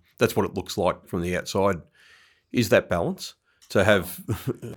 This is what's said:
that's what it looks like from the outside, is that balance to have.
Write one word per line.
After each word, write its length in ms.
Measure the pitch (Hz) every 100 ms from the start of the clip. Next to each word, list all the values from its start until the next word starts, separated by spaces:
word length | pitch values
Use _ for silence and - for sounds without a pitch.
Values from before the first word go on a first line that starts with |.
| _ _
that's 180 | 110 -
what 100 | 92
it 80 |
looks 240 | 98 - -
like 300 | 92 - -
from 140 | 95
the 140 | 87 87
outside, 420 | - 101 98 87 - _ - - _ _ _
is 160 | 120 110
that 200 | 101 -
balance 460 | 87 123 190 - - _ _ -
to 140 | 110
have. 360 | 98 101 87 - - 107 - - 117